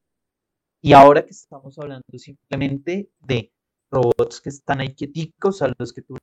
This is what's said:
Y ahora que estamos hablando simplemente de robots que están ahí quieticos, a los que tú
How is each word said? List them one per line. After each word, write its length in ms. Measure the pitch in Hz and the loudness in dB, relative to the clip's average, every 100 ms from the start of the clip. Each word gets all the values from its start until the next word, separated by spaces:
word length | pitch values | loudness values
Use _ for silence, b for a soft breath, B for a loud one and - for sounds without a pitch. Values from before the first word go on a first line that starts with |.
| _ _ _ _ _ _ _ _ | _ _ _ _ _ _ _ _
Y 120 | - | 6
ahora 300 | 135 139 147 | 8 8 6
que 80 | - | 0
estamos 460 | - - 143 139 139 | -12 -20 -20 -20 -18
hablando 240 | 147 131 - 123 | -16 -16 -18 -20
simplemente 920 | - 139 - 139 139 139 156 190 202 _ | -20 -20 -10 -6 -4 -4 -6 -8 -8 _
de 320 | 127 120 107 _ _ _ - | -6 -6 -6 _ _ _ -8
robots 500 | 135 123 120 117 - | -2 0 0 -4 -6
que 80 | 151 | -16
están 300 | 139 - 135 | -12 -8 -6
ahí 140 | 135 - | -8 -10
quieticos, 640 | 143 165 156 - 196 196 | -12 -10 -12 -4 -4 -2
a 120 | 139 - | -4 -6
los 160 | 120 | -12
que 80 | - | -14
tú 160 | - 127 | -20 -18